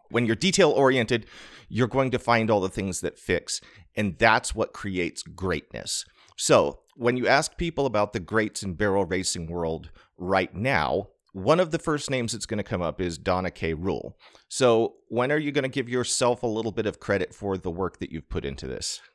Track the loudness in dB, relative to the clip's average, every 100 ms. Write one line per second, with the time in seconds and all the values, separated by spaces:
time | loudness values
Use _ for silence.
0 | _ -2 0 2 2 4 4 6 4 4
1 | 2 0 -2 -20 -20 -20 -8 -2 0 2
2 | 0 0 2 2 4 2 2 -2 -4 -4
3 | -6 -6 -2 -2 -2 -10 -10 -20 -12 -4
4 | -2 4 4 4 0 -4 -4 -4 -6 -2
5 | -2 -4 -14 -6 -4 -4 -6 -14 -8 -8
6 | -8 _ _ -6 4 6 6 -2 _ -4
7 | -2 0 4 4 2 -4 -6 -2 0 0
8 | 0 -2 -2 0 0 -4 -8 -2 0 2
9 | 0 -2 -4 -6 -6 -4 -4 -4 -8 -20
10 | _ -10 0 2 0 -2 -2 0 0 -2
11 | -4 _ _ -6 2 2 2 -2 -2 -4
12 | -2 -4 -4 -6 -6 -6 -4 -2 -2 -2
13 | -4 -2 -2 0 -2 -4 -4 -2 -2 -4
14 | -6 -16 -20 _ _ 2 4 6 2 -4
15 | -6 -2 0 0 0 -2 -2 -4 -2 -2
16 | -2 2 2 2 -2 -2 -2 -2 -4 -4
17 | -2 0 0 -4 -4 -4 -4 -4 -4 -4
18 | -10 -10 -8 -6 -6 -8 -8 -8 -8 -10
19 | -14